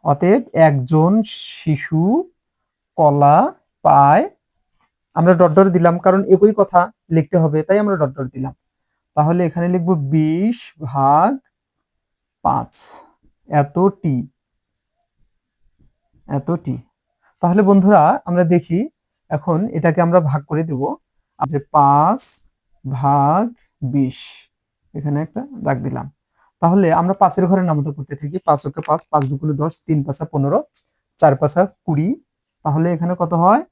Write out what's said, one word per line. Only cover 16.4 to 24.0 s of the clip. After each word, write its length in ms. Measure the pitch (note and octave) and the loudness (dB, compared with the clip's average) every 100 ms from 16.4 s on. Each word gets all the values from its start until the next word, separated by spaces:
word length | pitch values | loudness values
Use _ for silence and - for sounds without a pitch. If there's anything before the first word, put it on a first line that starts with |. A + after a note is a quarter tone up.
| C#3+ E3+ D3+ B2 - _ _ _ _ _ | -6 -8 -6 -10 -12 _ _ _ _ _
তাহলে 180 | F3 F#3 | 0 2
বন্ধুরা 380 | G3 G3+ F#3+ G3+ D#3 - - | 4 4 6 4 4 0 -2
আমরা 180 | F3 F3 | -2 2
দেখি, 260 | F3 E3+ E3+ C#4+ _ _ _ _ | 0 0 -4 -4 _ _ _ _
এখন 260 | D#3 - E3 G#3+ | -8 -4 -4 -2
এটাকে 260 | - E3+ D#3+ | -2 -2 0
আমরা 180 | E3+ F3 | 2 2
ভাগ 200 | D#3 C#3+ C#3+ | 0 -4 -4
করে 160 | D3+ | -6
দেব, 180 | E3 C3+ C#3+ D4 _ _ _ _ | -4 -6 -6 -8 _ _ _ _
যে 200 | D3 D3 C#3 | -6 -6 -2
পাঁচ 480 | D#3 C#3 C#3+ D#3+ B3+ - - _ _ _ _ C3 | 2 4 4 2 0 -6 -18 _ _ _ _ -10
ভাগ 560 | C3+ C#3 C#3+ C#3 E3+ A#3 A#3+ _ _ B2+ | -4 0 2 2 0 -2 -8 _ _ -4
বিশ, 260 | C#3 | -2